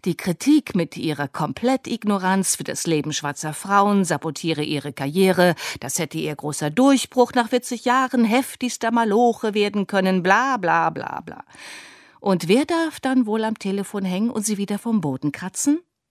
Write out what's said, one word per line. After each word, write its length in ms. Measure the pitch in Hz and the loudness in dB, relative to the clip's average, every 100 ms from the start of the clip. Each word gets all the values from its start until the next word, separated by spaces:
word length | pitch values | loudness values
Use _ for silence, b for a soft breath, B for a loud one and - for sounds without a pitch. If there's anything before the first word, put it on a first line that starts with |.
| 185 | -6
die 100 | 165 | -4
Kritik 580 | - 170 - 302 - | -4 -2 4 2 2
mit 220 | 180 165 - | -2 -2 -4
ihrer 320 | 160 147 143 | -4 -4 -6
Komplettignoranz 1300 | - 156 135 240 262 - 233 208 202 185 196 185 - | -4 -4 -2 0 0 -2 -4 -2 0 2 0 0 -4
für 80 | |
das 220 | 139 - 170 | -6 -6 0
Leben 260 | 156 151 | 0 0
schwarzer 400 | 147 147 143 156 | -4 -6 -6 -8
Frauen 540 | 147 196 202 202 202 175 | -8 0 4 4 4 2
sabotiere 560 | 151 160 147 165 151 | 0 -2 -4 -4 -2
ihre 320 | - 147 147 | -2 -4 -6
Karriere, 600 | - 139 170 190 180 180 156 B B | -6 -2 4 4 6 4 4 B B
das 180 | 135 - | -8 -6
hätte 180 | 160 160 | -4 -4
ihr 180 | 151 | -6
großer 360 | 147 147 143 151 | -6 -8 -4 -2
Durchbruch 560 | 156 269 269 - 254 240 | 4 4 4 2 2 2
nach 140 | 254 226 | 2 0
vierzig 360 | 247 - 240 | -2 -2 -4
Jahren 400 | 247 254 262 254 | 0 2 2 2
heftigster 680 | 226 240 262 - 247 - 226 | 2 2 0 -6 -6 -2 0
Maloche 600 | 233 226 202 240 220 220 | 0 2 4 4 2 -2
werden 360 | 208 202 208 185 | 0 0 0 0
können, 340 | 196 185 185 | 2 2 2
bla, 360 | 180 202 269 247 | 4 4 2 0
bla, 320 | 170 165 165 | 2 2 0
bla, 320 | 160 - - | -4 -10 -10
bla. 200 | 165 - - B B B B B B B | -12 -18 -20 B B B B B B B
Und 260 | 196 180 165 | 0 0 4
wer 180 | 226 | 2
darf 360 | 302 330 320 - | 4 0 0 -2
dann 260 | 262 262 214 | 0 0 2
wohl 160 | 220 | -2
am 160 | 220 220 | -2 -4
Telefon 460 | 196 196 190 208 | -4 -4 -4 -4
hängen 260 | 190 180 226 | -2 -2 -2
und 160 | 226 214 | -2 -4
sie 120 | 202 | -4
wieder 200 | 202 202 | -2 -4
vom 220 | 233 220 | 0 0
Boden 320 | 156 131 147 | 0 -2 -4
kratzen? 480 | - 185 - 285 311 - _ _ | -4 -10 -2 0 0 -2 _ _